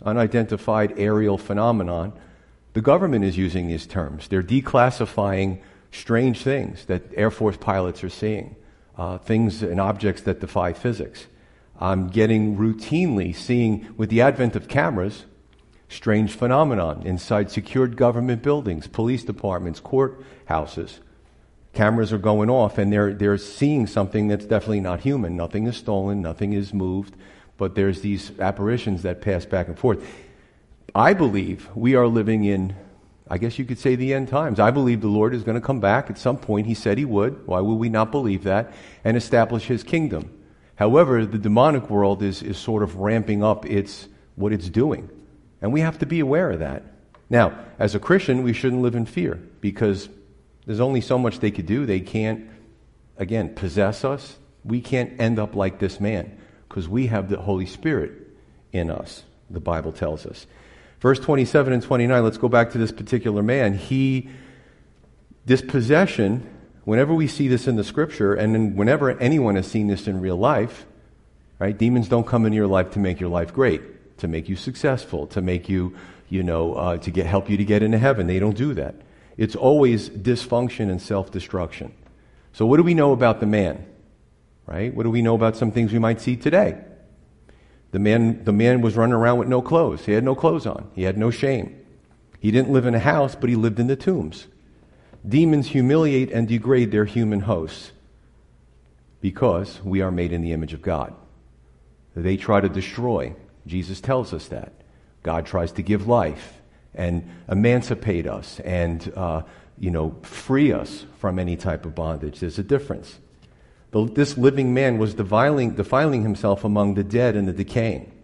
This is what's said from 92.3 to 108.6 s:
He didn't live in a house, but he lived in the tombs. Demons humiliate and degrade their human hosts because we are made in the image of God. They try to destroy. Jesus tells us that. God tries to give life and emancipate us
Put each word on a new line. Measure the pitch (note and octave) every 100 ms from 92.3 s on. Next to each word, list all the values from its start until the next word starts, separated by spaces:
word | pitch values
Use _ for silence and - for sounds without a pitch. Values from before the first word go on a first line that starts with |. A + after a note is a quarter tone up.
| -
He | G#2+
didn't | A2+ C3
live | C3+ B2
in |
a | A2+
house, | A2 D#3+ C3+ -
but | B2
he | A#2
lived | A2+ G#2+
in | B2
the |
tombs. | C3+ F#3 F3 D#2 - - - _ _ _ _ _ - G2+
Demons | C3 E3 D3+ C3
humiliate | C#3 B2+ D#3 D#3 C3 C3
and | A2+ A2+
degrade | A#2 A2 C3 A2+
their | G#2+
human | G#2 A#2 A2 G#2
hosts | G2 F2+ D#2+ - - - _ _ _ _ _ _ _ _ _ _ _ _
because | G2 F#2 B2 F2 G2 -
we | F#2+ F#2+
are | F#2+
made | F2+ F2
in | E2+
the | E2
image | D#2+ D#2
of | D#2
God. | G2 D#2+ A1 - - - - _ _ _ _ _ _
They | - F2 F#2+
try | - G2+
to | F#2+
destroy. | F#2+ - - B2 G2+ B1+ - - _ -
Jesus | F2+ F2 F#2
tells | - C3 A2
us | E2 -
that. | B1+ - - _ _ _ _
God | E2+ E2
tries | D#2+ F#2+ E2+
to | -
give | F#2 G#2 G#2+
life | A#2+ D#2+ D#2+ - - _ _ _
and | - F2 F2 - - -
emancipate | G2+ A#2 B2 A#2+ A2+ A2 E2+ D#2+
us | G#1 - -